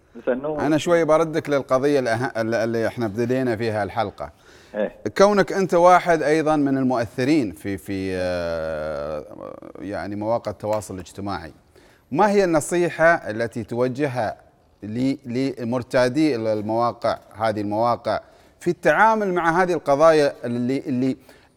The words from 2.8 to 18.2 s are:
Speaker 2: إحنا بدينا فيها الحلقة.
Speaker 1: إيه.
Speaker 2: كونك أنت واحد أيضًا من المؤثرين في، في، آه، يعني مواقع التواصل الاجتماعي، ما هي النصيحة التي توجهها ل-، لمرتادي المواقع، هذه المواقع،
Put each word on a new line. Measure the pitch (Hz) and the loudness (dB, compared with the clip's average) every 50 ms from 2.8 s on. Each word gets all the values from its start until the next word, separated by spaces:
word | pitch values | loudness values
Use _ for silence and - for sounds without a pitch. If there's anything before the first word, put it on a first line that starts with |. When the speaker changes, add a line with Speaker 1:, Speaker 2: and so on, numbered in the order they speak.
| 113 | -2
Speaker 2:
إحنا | 101 - 123 120 | -2 -2 -4 -4
بدينا | 107 98 113 120 117 127 131 131 120 113 | -4 -2 -2 -2 0 0 0 0 -2 -2
فيها | 101 117 113 107 107 101 | -2 -2 -2 -2 -2 -4
الحلقة. | 92 - 117 107 98 - - 71 - - _ _ - - - - - - | -4 -2 -4 -4 -4 -6 -10 -14 -14 -14 _ _ -20 -20 -20 -20 -12 -6
Speaker 1:
إيه. | 104 104 98 - - - 107 - - | -4 -4 -4 -6 -8 -10 -4 2 4
Speaker 2:
كونك | 196 208 208 196 180 - 160 | 4 4 6 4 2 0 0
أنت | 196 190 - - | -2 -2 2 2
واحد | 170 175 180 180 175 - 175 170 160 135 | 4 6 6 6 6 4 2 0 2 2
أيضًا | 147 151 160 147 151 156 | 2 0 2 2 0 0
من | 147 143 139 135 135 | 0 0 0 0 0
المؤثرين | 135 127 127 117 120 101 - - 127 127 160 156 120 98 87 | 0 0 0 -2 -2 -4 -4 -2 0 2 2 2 0 -2 -6
في، | - - 101 98 | -8 -8 -8 -8
في، | 92 - - 98 98 95 95 92 | -6 -6 -8 -6 -4 -4 -4 -4
آه، | 92 90 90 90 87 85 85 82 82 80 80 80 76 76 78 76 71 73 78 78 73 - - - - 50 50 50 - 50 50 - - | -2 -2 -2 -2 -4 -4 -4 -4 -4 -4 -6 -6 -6 -6 -6 -6 -6 -6 -8 -8 -8 -10 -12 -16 -16 -16 -14 -16 -16 -18 -18 -16 -14
يعني | - 95 101 87 80 101 101 | -12 -10 -8 -8 -8 -8 -8
مواقع | 104 107 110 120 117 - 107 | -6 -4 -2 -2 -2 -4 -6
التواصل | 95 - - 107 107 107 101 - 98 | -10 -6 -4 -4 -2 -4 -4 -6 -10
الاجتماعي، | 92 87 - - - 98 101 95 80 80 78 - - _ _ _ - _ _ _ _ _ - 123 | -12 -12 -14 -12 -10 -8 -8 -8 -8 -10 -12 -18 -20 _ _ _ -20 _ _ _ _ _ -6 0
ما | 160 208 208 | 2 2 4
هي | 202 208 196 | 4 4 4
النصيحة | 175 165 151 - - 180 175 175 160 - - 160 | 4 2 0 0 0 0 0 0 0 0 2 4
التي | 165 170 - - 104 107 110 117 113 - 120 107 | 4 4 4 0 -6 -4 -4 -4 -4 -6 -8 -8
توجهها | - 120 117 127 131 120 127 151 139 123 123 110 95 - - - _ _ _ _ _ _ - 101 | -6 -2 -2 -2 -2 -2 -2 -4 -4 -2 -2 -4 -4 -6 -8 -14 _ _ _ _ _ _ -16 -12
ل-، | 104 107 120 131 135 135 - - | -8 -4 -2 -2 -2 -2 -4 -6
لمرتادي | 120 117 127 135 135 - - 127 117 123 127 117 - - 131 123 127 123 151 160 156 127 | -6 -4 -2 -2 -4 -4 -6 -6 -4 -4 -4 -4 -2 2 2 2 2 2 2 2 2 2
المواقع، | 113 110 110 107 107 104 107 110 117 120 120 107 - - 110 - - - - - | 0 0 -2 -2 -2 -2 -2 -2 0 0 0 -2 -2 -2 -2 -2 -2 -6 -14 -8
هذه | 101 113 113 104 107 | -2 -2 0 0 -2
المواقع، | 101 101 104 107 117 117 117 - - 110 101 - | -2 -2 0 0 2 0 0 -2 -2 -4 -4 -4